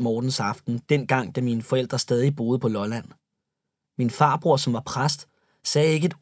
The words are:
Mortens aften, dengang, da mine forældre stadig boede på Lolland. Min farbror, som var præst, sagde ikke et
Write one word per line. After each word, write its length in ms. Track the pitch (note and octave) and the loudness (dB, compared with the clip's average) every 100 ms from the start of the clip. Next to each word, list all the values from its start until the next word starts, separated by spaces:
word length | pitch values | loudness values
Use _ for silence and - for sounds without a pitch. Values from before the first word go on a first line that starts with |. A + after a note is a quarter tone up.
| A#2+ | 0
Mortens 340 | A2+ B2+ - G2+ | 0 -2 -2 -4
aften, 240 | A2 - A#2+ - | -4 -6 -4 0
dengang, 340 | D3 - C3 G#2 | 0 2 0 0
da 60 | - | -2
mine 220 | B2 A#2 - | 0 -2 -2
forældre 280 | C3 B2 B2 - | -2 -2 -4 0
stadig 240 | B2 C#3 C#3+ | 2 2 0
boede 220 | A#2 B2+ | 0 0
på 40 | A#2 G#2+ | 0 -2
Lolland. 320 | G#2 A2+ E2 - _ _ _ _ _ _ _ - | -4 -6 -10 -20 _ _ _ _ _ _ _ -2
Min 100 | A#2+ - | 0 2
farbror, 360 | D3+ D3 E3+ C#3 | 2 4 2 2
som 80 | - A2+ | 2 -4
var 60 | - | -4
præst, 280 | B2+ C#3+ - - _ _ _ - | -2 -2 -2 -10 _ _ _ -2
sagde 220 | D3 D#3+ | 2 2
ikke 140 | D#3 E3 | 2 0
et 80 | - | 2